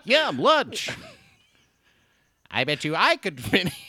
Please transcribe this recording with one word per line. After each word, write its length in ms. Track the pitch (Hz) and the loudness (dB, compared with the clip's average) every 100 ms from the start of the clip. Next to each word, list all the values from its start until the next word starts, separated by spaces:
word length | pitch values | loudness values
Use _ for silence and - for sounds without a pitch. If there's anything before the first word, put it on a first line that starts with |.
Yum, 340 | 170 277 294 131 | 2 2 2 0
lunch. 520 | 202 311 262 208 - - - - _ _ _ _ _ _ _ _ _ _ _ _ _ | 4 4 2 -6 -8 -10 -14 -20 _ _ _ _ _ _ _ _ _ _ _ _ _
I 140 | 107 | -4
bet 200 | 131 147 | -2 -2
you 100 | 151 160 | -2 2
I 200 | 247 330 | 2 2
could 260 | 202 139 | -4 -8
finish. 440 | 113 - 180 - | -2 0 0 -6